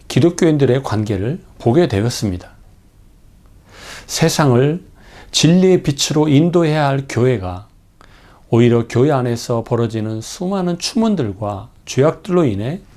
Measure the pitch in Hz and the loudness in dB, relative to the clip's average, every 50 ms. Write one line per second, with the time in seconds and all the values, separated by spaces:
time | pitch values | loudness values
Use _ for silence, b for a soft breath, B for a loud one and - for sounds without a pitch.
0 | - - - 135 160 170 170 - 180 160 151 143 139 123 123 135 131 - 107 107 | -14 -2 0 2 2 2 2 2 2 2 2 2 2 2 2 0 -2 -4 -4 -4
1 | 107 104 101 92 101 127 175 - - - - - - 117 123 170 175 143 101 98 | -2 -4 -4 -4 -4 -6 -6 -8 -12 -20 -18 -2 0 2 2 2 2 2 0 -2
2 | 110 120 - - 110 98 92 87 - - - - - - - _ _ - _ - | -2 -2 -4 -4 -4 -4 -4 -6 -10 -16 -20 -20 -20 -20 -20 _ _ -20 _ -20
3 | - - _ _ - - _ - _ - - - B B B B B B B B | -20 -20 _ _ -20 -20 _ -20 _ -20 -20 -20 B B B B B B B B
4 | B B - - 160 165 - - 151 135 120 123 139 147 165 180 - - B B | B B -2 0 0 0 2 2 2 4 4 4 2 0 -2 -4 -8 -16 B B
5 | B B B B B B - - - 156 175 185 185 185 180 - - 160 139 - | B B B B B B -2 2 4 4 4 6 6 4 4 4 2 -2 -2 -2
6 | - - 147 151 151 156 135 143 170 175 170 175 165 151 151 156 143 139 139 139 | -4 -2 0 0 2 4 4 4 4 4 2 2 2 2 0 0 0 0 0 -2
7 | 139 - - 113 123 131 120 95 92 90 90 92 - _ _ _ _ _ _ b | -4 -4 -2 0 2 2 0 -2 -4 -8 -8 -10 -14 _ _ _ _ _ _ b
8 | b b b b b b b b b - 120 117 120 120 117 117 113 - - 117 | b b b b b b b b b 0 2 4 4 4 4 2 0 0 0 2
9 | 135 156 143 127 123 120 117 117 - - 120 117 113 - 123 113 117 104 113 110 | 2 2 2 0 -2 -2 -4 -6 -4 -4 -4 -4 -2 -4 -2 -2 -2 -4 -4 -6
10 | 107 110 110 110 110 - - - 175 185 202 190 180 175 175 175 - - - 233 | -6 -6 -8 -8 -10 -12 -12 -8 -6 -4 -4 -2 -2 -4 -4 -4 -8 -6 -2 0
11 | 220 220 202 160 120 101 95 - 107 101 101 98 - - - - - - - 127 | 0 0 0 -2 -2 -6 -6 -6 -8 -8 -8 -10 -12 -18 -20 -20 -16 -6 0 2
12 | 139 160 160 - - 190 175 180 160 120 98 98 110 135 175 208 - b b | 2 2 0 -2 -6 -2 0 0 2 0 -2 -4 -6 -6 -8 -8 -12 b b